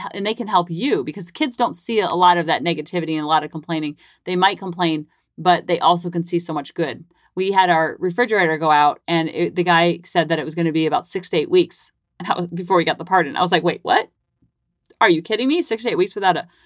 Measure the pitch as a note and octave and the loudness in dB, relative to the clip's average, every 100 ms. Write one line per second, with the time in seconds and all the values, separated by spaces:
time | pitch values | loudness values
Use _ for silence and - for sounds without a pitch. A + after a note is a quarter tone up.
0 | - - G3+ A3+ G#3+ F#3+ F3 E3 C4+ F#3 | -10 -6 -4 -4 0 2 2 -2 -2 -2
1 | C#3+ - E3+ - D#4 - A3+ F3 - A3 | -2 -8 -10 -4 -4 0 -2 -2 -2 0
2 | F#3 F3 F3+ F3 D#3+ D#3+ E3+ D#3+ D3+ F3+ | 0 2 4 4 2 -2 -2 -4 -4 -6
3 | D#3+ D#3 D3+ D#3 D3+ D#3 D3 D#3+ D3+ D3+ | -4 -4 0 0 -2 -8 -6 -4 -4 -8
4 | _ _ - F3+ F#3+ G3 F#3+ E3+ E3+ D#3 | _ _ -6 0 0 0 -6 -4 -2 -2
5 | D3+ _ _ - E3 F3 - F3 D3+ F3 | -6 _ _ -4 0 0 0 0 2 2
6 | F3 F3 E3+ F3 E3+ D3+ C#3 - D3+ A#2+ | -2 -4 -2 -4 -4 -6 -8 -6 -6 -6
7 | - _ _ - F#3+ G3 F3+ D#3+ D#3+ - | -16 _ _ -4 0 2 6 4 4 -2
8 | F3+ F3 A#3+ G#3+ E3+ D#3 D#3 D3+ D3 - | -4 0 2 2 2 2 4 4 4 2
9 | - E3 E3 - E3+ F3+ F3 E3+ F3 F3 | -2 0 0 -2 -2 0 2 4 4 0
10 | - F3+ D#3 D#3+ D3+ D#3+ E3 D#3 D#3 D3 | -2 -2 0 0 -2 -2 0 0 0 0
11 | - F#3+ F3 E3+ C#3+ F3+ - - - _ | -2 -6 -4 -2 2 2 2 -2 -12 _
12 | _ - F3+ F#3+ F3 F3 F3+ F3+ D#3+ D3+ | _ -10 -6 -4 -4 -6 0 2 2 -2
13 | D#3+ F#3 D3 C3 A3 B3 E3+ - - G#4 | 0 0 0 0 0 2 0 -2 0 0
14 | A#4+ _ _ _ _ _ _ _ _ - | -2 _ _ _ _ _ _ _ _ -2
15 | A3 D#3+ E3+ G#3+ C4 E4+ E4+ A3 A#3 F3 | 2 2 0 -2 0 0 -2 -4 -2 0
16 | F#3+ G#3 G3 D#3+ - _ | -2 0 0 0 -4 _